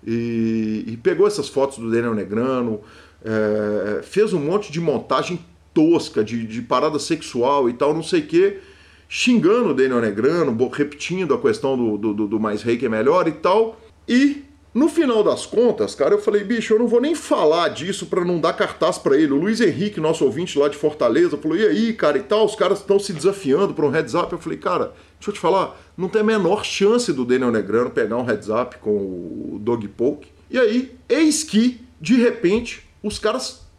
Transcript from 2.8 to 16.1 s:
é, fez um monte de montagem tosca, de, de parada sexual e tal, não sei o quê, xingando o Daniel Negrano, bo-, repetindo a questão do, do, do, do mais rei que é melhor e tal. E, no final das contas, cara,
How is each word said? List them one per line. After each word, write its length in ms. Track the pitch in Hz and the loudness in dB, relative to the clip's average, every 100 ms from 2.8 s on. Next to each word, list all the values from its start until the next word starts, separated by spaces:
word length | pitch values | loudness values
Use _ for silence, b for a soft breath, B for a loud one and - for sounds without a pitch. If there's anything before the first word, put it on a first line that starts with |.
| B B B B | B B B B
é, 800 | 110 110 107 107 104 104 98 101 | -4 0 0 0 -2 -2 -2 -4
fez 300 | - 185 214 | -4 0 0
um 60 | 175 | 0
monte 320 | 143 196 202 | -2 -2 -4
de 100 | 147 | -4
montagem 600 | 165 123 - 131 - 175 - _ _ | -2 -2 -2 -2 -2 -8 -10 _ _
tosca, 480 | - 156 165 156 - | 2 4 4 0 -2
de, 240 | 139 117 113 | -2 -4 -6
de 160 | 113 | -8
parada 380 | 120 156 156 147 | -2 0 0 -2
sexual 680 | - 160 - 127 123 143 123 | -4 -6 -4 -2 2 2 2
e 40 | |
tal, 200 | 120 147 | 0 0
não 100 | 156 | 0
sei 180 | 160 180 | -2 -4
o 60 | 151 | 0
quê, 320 | 165 196 196 B B B B B | 2 2 0 B B B B B
xingando 600 | - 240 240 160 233 214 | -2 2 4 4 2 2
o 40 | |
Daniel 260 | 127 131 123 | 2 2 2
Negrano, 520 | 113 101 127 170 151 | 0 0 0 2 0
bo-, 160 | 113 123 | 0 -2
repetindo 680 | - 101 - - 180 175 | 0 -4 -4 -8 -4 -4
a 40 | 127 | -2
questão 380 | 135 107 135 131 | 0 0 -2 0
do, 220 | 113 104 | -2 -2
do, 160 | 107 | -4
do, 140 | 104 104 | -2 -2
do 120 | 110 | -2
mais 220 | 110 104 | -2 -4
rei 160 | 117 117 | -4 -2
que 80 | 131 | -2
é 20 | |
melhor 380 | 110 120 175 170 | 0 2 2 0
e 60 | |
tal. 460 | 156 180 202 226 B B _ - | -2 0 2 0 B B _ -2
E, 360 | 240 277 285 - - _ | 2 2 0 -12 -20 _
no 160 | - 160 | 0 0
final 360 | - 294 220 | 2 2 2
das 200 | 175 127 | 2 0
contas, 520 | - 202 240 - 208 - | -2 2 2 2 -4 0
cara, 180 | 147 | 0